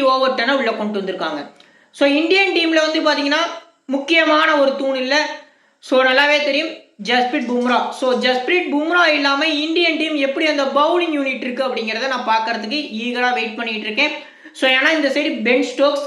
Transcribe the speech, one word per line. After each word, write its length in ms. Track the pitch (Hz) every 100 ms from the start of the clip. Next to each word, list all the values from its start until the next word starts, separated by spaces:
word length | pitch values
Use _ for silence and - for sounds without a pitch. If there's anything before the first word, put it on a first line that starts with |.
| 269
ஓவர்டனை 420 | 262 262 254 233 277
உள்ள 140 | 226 220
கொண்டு 180 | 208 208
வந்திருக்காங்க. 380 | 185 180 165 151 143 - _ _ _ -
So, 100 | 285 285
இந்தியன் 320 | 330 370 392 339
டீம்ல 240 | 330 320 311
வந்து 140 | 320 302
பாத்தீங்கன்னா, 340 | 285 285 302 339 - - _ - 269
முக்கியமான 540 | 277 330 320 302 320 302
ஒரு 120 | 269 269
தூண் 180 | 269 262 254
இல்ல. 100 | 294 302 - - _ _ _
So, 120 | - 254 262
நல்லாவே 280 | 262 294 294 285
தெரியும் 260 | 277 320 - - - 208
ஜஸ்பிரீத் 400 | 247 247 294 240
பும்ரா. 300 | 247 247 233 - -
So, 80 | 254 240 254
ஜஸ்பிரீத் 440 | 254 254 359 320 285
பும்ரா 280 | 320 349 339 294
இல்லாம 300 | 277 277 311 294
இந்தியன் 360 | 311 330 339 311
டீம் 160 | 311 302 269
எப்படி 200 | 294 311
அந்த 120 | 294 269 277
பவுலிங் 400 | 302 349 339 294
யூனிட் 260 | 269 247 247
இருக்கு 200 | 247 262
அப்படிங்கிறத 480 | 233 220 220 262 254
நான் 140 | 214
பார்க்கறதுக்கு 480 | 220 226 220 214 294 285 220 240
ஈகரா 240 | 247 247 247
வெயிட் 200 | 226 220
பண்ணிட்டு 280 | 226 214 214
இருக்கேன். 260 | 214 294 302 - - - -
So, 60 | 269 262
ஏன்னா 140 | 294 320
இந்த 100 | 277
சைடு 160 | 277 311 247 220
பென் 200 | 254 285
ஸ்டோக்ஸ் 340 | - 277 277